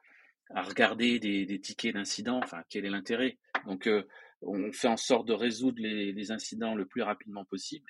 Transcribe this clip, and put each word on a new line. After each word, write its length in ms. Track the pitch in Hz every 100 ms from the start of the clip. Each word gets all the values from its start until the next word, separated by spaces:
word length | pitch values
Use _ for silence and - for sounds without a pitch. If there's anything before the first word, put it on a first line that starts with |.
| _ - - _ -
à 120 | 98
regarder 560 | 98 - 113 113 120 117
des, 280 | 104 98 95
des 140 | 95
tickets 340 | - - 117
d'incidents, 460 | 101 95 - 110 127
enfin, 200 | - 85 -
quel 160 | 104
est 60 | 98
l'intérêt ? 480 | 98 92 117 127 - _ - 104
Donc, 200 | 95 117
euh, 200 | 104 98 - - _
on 300 | - 98 104
fait 160 | - 123
en 80 | 113
sorte 320 | - 120 113
de 40 |
résoudre 480 | 107 120 110 131 117
les, 320 | 107 107 101
les 180 | 101 101
incidents 420 | 110 - 110 113
le 120 | 107 95
plus 160 | 120
rapidement 420 | 104 104 107 101
possible 420 | 98 95 - 156